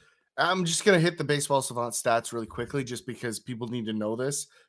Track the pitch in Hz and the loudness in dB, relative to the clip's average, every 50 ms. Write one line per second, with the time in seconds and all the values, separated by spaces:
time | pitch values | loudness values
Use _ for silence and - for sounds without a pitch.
0 | - _ _ _ _ _ _ - 151 170 185 190 180 165 165 - - 214 190 170 | -20 _ _ _ _ _ _ 0 2 2 2 2 2 0 0 2 6 6 6 8
1 | 160 175 170 - 147 135 147 143 139 - 143 135 131 - 120 120 120 120 113 - | 6 4 2 0 0 0 2 0 2 2 2 2 2 -2 -4 -4 -4 -4 -4 -2
2 | - 123 113 117 117 - - 117 113 104 - - 120 113 - 143 135 120 123 113 | 2 4 2 2 2 -2 -6 -6 -6 -6 -6 -6 -6 -4 -2 -4 -4 -4 -6 -8
3 | - - 117 - - 120 107 - - - 123 110 120 113 120 123 110 110 110 107 | -8 -10 -10 -6 -6 -6 -6 -6 -8 -10 -8 -8 -6 -6 -4 -4 -4 -4 -4 -2
4 | 107 107 113 117 127 139 143 - - - _ - _ | -2 -2 -2 -2 -2 -2 -2 -4 -6 -8 _ -20 _